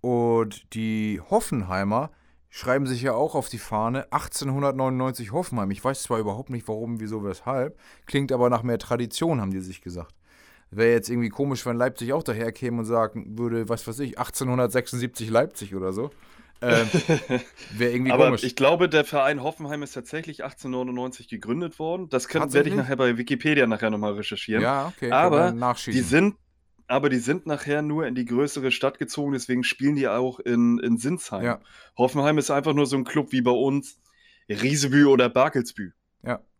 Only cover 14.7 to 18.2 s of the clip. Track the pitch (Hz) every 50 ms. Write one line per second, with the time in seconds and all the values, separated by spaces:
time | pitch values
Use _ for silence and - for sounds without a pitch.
14.7 | - 127 123 - - 123 123 123 - - 113 110 110 113 135 - - - 110 98
15.7 | 95 95 92 92 95 101 123 147 - - - - - - - _ _ _ - 123
16.7 | 117 113 113 107 - 170 - - 160 147 - - 127 123 117 - _ - - -
17.7 | 107 107 120 120 120 123 127 131 127 127